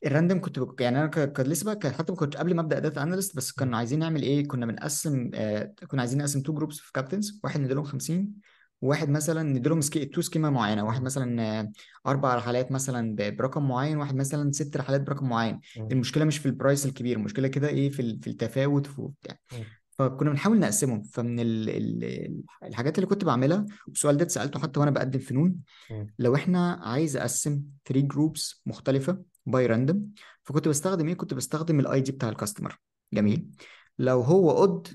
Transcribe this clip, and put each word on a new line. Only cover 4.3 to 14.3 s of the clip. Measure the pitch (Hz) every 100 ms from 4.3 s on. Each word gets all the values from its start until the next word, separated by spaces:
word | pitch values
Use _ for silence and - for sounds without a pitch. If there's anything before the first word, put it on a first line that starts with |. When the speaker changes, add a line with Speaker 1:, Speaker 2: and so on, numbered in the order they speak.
| 143 143
Speaker 1:
كنا | 127 117
بنقسم، | - 147 - 160 135 120
آه، | - 107 107 - - -
كنا | 139
عايزين | 120 139
نقسم | 143 139
تو | 139
جروبس | 151 151 -
في | -
captains، | 135 135 196 208 -
واحد | - 151
نديلهم | 135 135
خمسين، | 143 135 143 175 202 208 - _ _ -
واحد | 127 151 156
مثلا | 147 151 160
نديلهم | 156 131 135 165
سكي-، | 139 160 139
تو | -
schema | 170 160 151
معينه، | 135 104 107
واحد | 107 123
Speaker 2:
مم. | 131
Speaker 1:
مثلا، | 139 123 117 110 110
آه، | 104 - - - 135
اربع | 139 139
رحلات | 123 113 123 127
مثلا | 131 135 123 113 104
ب-، | 104 104
برقم | 127 151 139
معين، | 123 147 151
واحد | 143 135
مثلا | 139